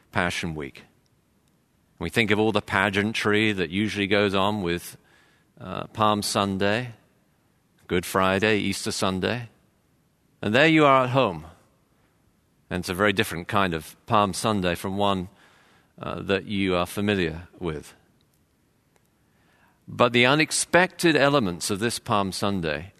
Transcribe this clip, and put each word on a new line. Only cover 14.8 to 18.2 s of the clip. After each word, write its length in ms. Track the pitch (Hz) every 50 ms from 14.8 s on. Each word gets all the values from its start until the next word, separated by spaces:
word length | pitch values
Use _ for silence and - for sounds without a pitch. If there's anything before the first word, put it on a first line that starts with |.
| - 98 95
one, 320 | 101 101 101 98 95 90 92 _ _ _ _ _ _ _ _ _ _ _ _ _ -
uh, 200 | - - - 87
that 240 | 90 92 98 95 90
you 300 | 95 107 98 98 92 90
are 120 | 87 87
familiar 600 | - - 107 101 104 104 95 87 80 78 82 87 - - -
with. 340 | 90 85 78 73 73 - - _ _ _ _ _